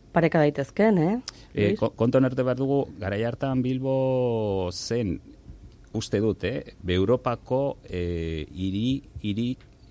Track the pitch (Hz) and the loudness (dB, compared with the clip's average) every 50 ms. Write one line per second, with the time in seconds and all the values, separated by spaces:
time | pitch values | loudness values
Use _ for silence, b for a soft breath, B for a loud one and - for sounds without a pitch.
0 | - - - 170 160 160 - 165 147 147 147 - 135 - - - 208 226 208 175 | -8 -4 0 2 2 4 4 4 4 4 2 0 -4 -4 0 2 4 4 6 4
1 | 151 175 214 247 254 B B B B B - - 104 175 208 - - - - - | 4 2 0 -2 -4 B B B B B -2 0 2 2 2 2 0 -2 0 0
2 | 113 - - 131 135 131 127 131 127 127 123 123 135 135 139 139 - - - - | 2 4 4 4 4 2 2 0 0 0 0 0 0 0 0 0 0 -2 -6 -8
3 | - 95 101 104 113 117 113 - 139 135 131 127 123 127 131 131 131 135 135 131 | -6 -4 -2 -2 -2 -4 -4 -4 -4 -2 0 0 0 0 -2 -2 -2 -2 0 0
4 | 131 131 131 127 123 120 117 113 107 104 98 95 92 90 90 - - - 113 120 | 0 0 0 0 0 0 0 0 0 0 0 0 -2 -2 -4 -6 -6 -4 -2 -2
5 | 117 92 76 - - - - - - - - - - - - - - - - 110 | 0 -2 -4 -4 -8 -14 -20 -20 -20 -20 -20 -20 -20 -20 -20 -20 -14 -8 -6 -6
6 | - - - 101 107 110 92 - - 92 71 73 - - - - - 80 87 92 | -4 0 0 2 2 2 0 0 -2 -4 -4 -4 -8 -10 -14 -8 -2 0 2 2
7 | 98 101 123 127 - 127 120 - - - 127 135 139 139 - - - - - 90 | 4 4 2 2 0 -2 -4 -4 -4 -2 -2 -2 0 -2 -4 -8 -10 -8 -6 -4
8 | 87 87 87 82 82 82 80 78 73 - 73 87 95 95 95 101 113 127 135 139 | -4 -2 -2 -4 -4 -4 -4 -6 -6 -8 -8 -6 -4 -4 -2 -2 0 0 -2 -2
9 | - - - - - 104 98 110 117 123 127 - - - - - - - | -6 -10 -12 -8 -6 -4 -4 -2 -2 -4 -4 -8 -12 -20 -20 -20 -20 -20